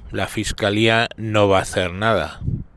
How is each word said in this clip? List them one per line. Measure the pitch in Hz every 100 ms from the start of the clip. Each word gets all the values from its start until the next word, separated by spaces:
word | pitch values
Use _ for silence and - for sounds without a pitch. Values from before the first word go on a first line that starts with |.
| -
La | 104 95
fiscalía | - 104 - 104 104 113 113 117 -
no | 110 107 101
va | 98
a |
hacer | 87 - 92
nada. | 90 110 104 76 - 82 - -